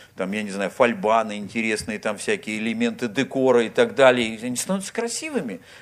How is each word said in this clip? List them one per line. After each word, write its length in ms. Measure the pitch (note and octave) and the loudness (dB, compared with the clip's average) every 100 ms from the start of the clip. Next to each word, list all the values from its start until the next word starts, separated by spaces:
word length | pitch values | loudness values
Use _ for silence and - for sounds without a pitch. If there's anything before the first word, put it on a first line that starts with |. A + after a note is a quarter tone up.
| - - | -20 -6
там, 160 | F#2+ | -4
я 100 | G#2 | -4
не 80 | G#2 | -6
знаю, 200 | G2 F#2+ | -4 -4
фольбаны 680 | - A#2+ G#2 G#2 A2+ G#2+ G#2 | 2 2 2 2 2 0 -6
интересные, 600 | G2 A2+ A2 G#2+ - G#2 | -8 -4 -2 -2 -4 -6
там 180 | A2 G2 | -6 -4
всякие 440 | - G#2 G#2+ G#2+ | -2 -4 -4 -4
элементы 480 | A2+ A2+ A#2 A2 A#2+ | -4 0 -2 -2 -4
декора 560 | G#2 B2+ C3+ C3 A#2+ | -2 -2 2 4 4
и 40 | A2 | 4
так 260 | - A#2+ | 2 2
далее. 400 | A2 C3 B2+ A2 | 6 6 6 0
И 120 | A2 A#2+ | -4 -6
они 100 | B2 | -6
становятся 380 | - F#3+ F#3+ | -4 -4 -4
красивыми, 680 | - A#3 - D#4+ C4 B2+ F2+ - - | -6 -6 -6 -6 -6 -6 -10 -16 -20